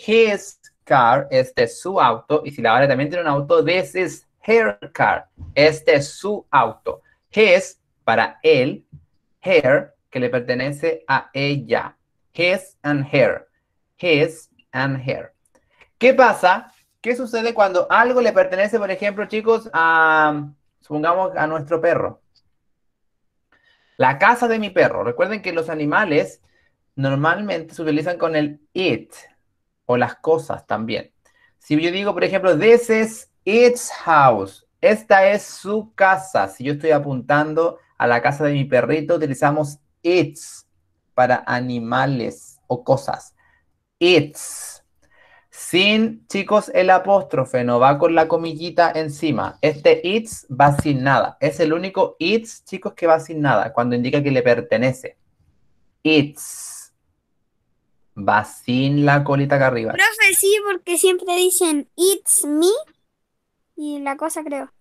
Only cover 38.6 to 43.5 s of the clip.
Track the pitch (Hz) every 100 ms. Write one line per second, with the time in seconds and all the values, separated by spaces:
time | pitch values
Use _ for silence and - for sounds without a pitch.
38.6 | 135 123 120 156 147 170 151 131 147 151
39.6 | 147 - _ _ 170 180 147 147 - -
40.6 | _ _ _ _ _ - 123 120 - 123
41.6 | 127 123 113 123 139 131 110 - - _
42.6 | - 123 - 135 - - - _ _